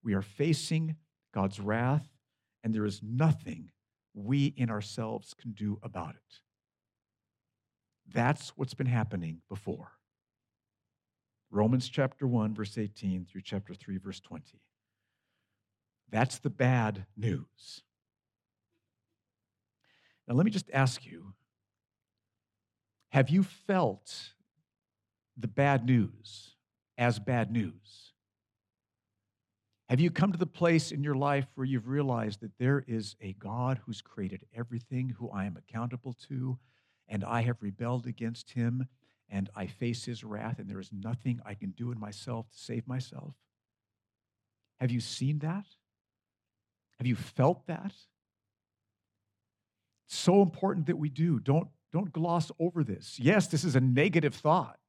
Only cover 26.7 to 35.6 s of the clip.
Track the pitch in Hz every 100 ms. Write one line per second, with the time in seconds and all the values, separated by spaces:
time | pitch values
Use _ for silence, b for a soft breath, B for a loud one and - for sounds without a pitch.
26.7 | _ _ - 120 110 104 123 104 117 104
27.7 | - _ - - _ _ _ _ _ _
28.7 | _ _ _ _ _ _ _ _ _ _
29.7 | _ _ 127 165 - 202 170 180 - 170
30.7 | 165 156 - 143 135 139 139 135 - 131
31.7 | 131 110 139 139 117 110 101 110 - 123
32.7 | 139 131 113 104 - 101 95 98 113 123
33.7 | 131 113 107 - - 95 95 - 117 120
34.7 | 120 - 127 131 104 117 101 98 85